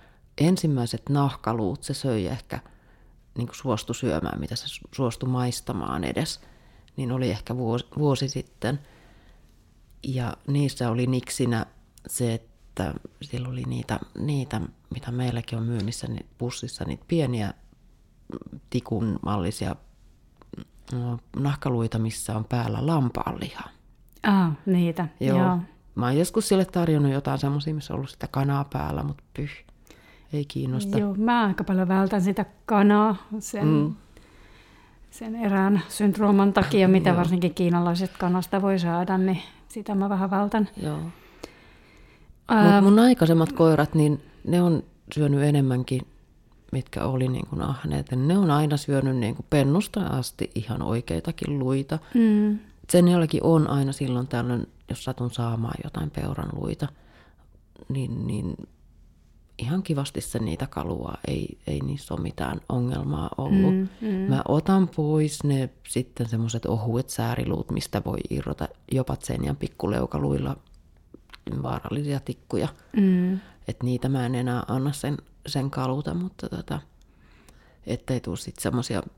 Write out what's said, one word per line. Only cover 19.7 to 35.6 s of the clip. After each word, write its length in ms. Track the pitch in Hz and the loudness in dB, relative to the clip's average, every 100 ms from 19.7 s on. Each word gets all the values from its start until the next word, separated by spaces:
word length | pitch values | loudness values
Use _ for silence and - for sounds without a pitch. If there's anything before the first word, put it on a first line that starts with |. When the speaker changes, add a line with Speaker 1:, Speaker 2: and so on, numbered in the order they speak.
| - - _ - _ _ _ - - - - - | -8 -12 _ -20 _ _ _ -20 -18 -18 -20 -8
Speaker 1:
mm, 260 | 123 120 117 - - | -6 -4 -6 -6 -4
nahkaluita, 560 | 139 143 139 120 113 113 | -2 -2 -2 0 0 0
missä 380 | 110 - - 110 | -2 -4 -6 -6
on 80 | |
päällä 420 | 107 120 113 110 139 | -2 -2 -2 -2 0
lampaanliha. 760 | 160 123 - - - 170 - - - _ _ _ - 226 | 2 0 -2 -6 -6 -8 -10 -16 -20 _ _ _ -2 2
Speaker 2:
Aa, 260 | 196 170 147 202 | 4 4 0 2
niitä, 420 | 180 170 170 160 - | 2 2 0 -4 -2
Speaker 1:
Joo. 180 | 131 180 | 2 4
Speaker 2:
joo. 200 | 185 175 180 - - | 4 2 -2 -12 -12
Speaker 1:
Mä 120 | - 123 | -4 0
oon 100 | 143 | 2
joskus 300 | 175 220 - | 2 0 2
sille 160 | 190 | 2
tarjonnut 480 | 185 180 170 151 143 | 2 0 2 4 2
jotain 260 | 135 135 135 | 2 -2 0
semmosia, 360 | 139 143 151 | 0 -2 -4
missä 200 | 151 - | -6 -6
on 20 | - | -8
ollut 140 | 135 | -8
sitä 180 | - - | -10 -6
kanaa 340 | 135 139 139 | -2 0 0
päällä, 380 | 143 - 147 147 | -2 -4 -4 -4
mut 200 | 143 143 - | -4 -8 -12
pyh, 160 | - 143 - - - - - - - - | -10 -10 -10 -20 -20 -20 -20 -20 -20 -8
ei 120 | 151 | -6
kiinnosta. 540 | 143 135 131 127 202 214 | -6 -6 -4 -4 -2 0
Speaker 2:
Joo, 160 | 202 | 0
mä 320 | 196 226 240 208 | 0 2 2 2
aika 180 | 185 | 0
paljon 240 | 196 185 185 | 0 0 2
vältän 340 | 190 196 202 | 2 2 2
sitä 220 | 185 196 - - - | 2 0 -4 -8 0
kanaa, 500 | 214 208 208 214 196 - 214 | 6 8 8 4 2 -4 -10
sen, 280 | - 202 151 | -8 0 4
Speaker 1:
Mm. 280 | 151 151 - - - - - - - - - - - - | 4 2 -4 -14 -20 -20 -20 -20 -20 -20 -20 -20 -20 -20
Speaker 2:
sen 260 | - 226 226 | -14 -10 -4
erään 460 | 208 196 | 0 2